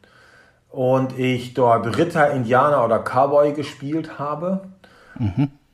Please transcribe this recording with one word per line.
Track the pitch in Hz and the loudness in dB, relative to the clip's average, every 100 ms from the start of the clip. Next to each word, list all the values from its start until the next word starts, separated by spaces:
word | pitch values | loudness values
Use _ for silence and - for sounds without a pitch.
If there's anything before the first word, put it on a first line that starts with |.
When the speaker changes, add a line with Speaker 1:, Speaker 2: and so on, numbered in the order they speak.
| _ _ _ _ _ _ _ | _ _ _ _ _ _ _
Speaker 1:
und | 139 127 131 127 127 | -4 0 2 0 -2
ich | 127 127 - | -2 -2 -4
dort | - 123 117 113 107 | 0 4 4 2 0
Ritter, | 170 165 147 | 0 2 2
Indianer | 135 113 123 147 143 | 2 2 2 4 2
oder | 117 110 | 2 0
Cowboy | - 123 143 147 147 | 0 0 2 4 2
gespielt | 143 139 - 139 160 156 - | 0 -10 -12 -8 -6 -8 -10
habe. | 143 147 175 190 - - _ _ - - | -8 -6 -6 -6 -8 -20 _ _ -18 -6
Speaker 2:
Mhm. | 110 92 143 - _ | -4 0 -2 -4 _